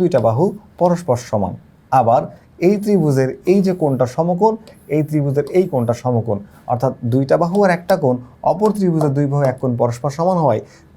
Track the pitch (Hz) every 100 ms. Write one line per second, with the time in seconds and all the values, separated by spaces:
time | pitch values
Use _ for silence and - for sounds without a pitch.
0 | 180 131 117 113 190 - - - 175 175
1 | - 120 - 107 92 87 - _ _ 131
2 | 113 127 165 - _ - 175 208 208 202
3 | 151 135 131 135 - 196 190 180 151 127
4 | 123 - 170 180 220 220 - - - 151
5 | 147 151 143 139 143 180 180 135 117 113
6 | 127 120 110 101 - - - 123 131 -
7 | 123 127 139 156 170 196 196 175 - 190
8 | 143 123 - - - 160 214 208 190 160
9 | 151 135 143 143 135 117 131 120 120 120
10 | 143 139 175 180 147 107 104 - -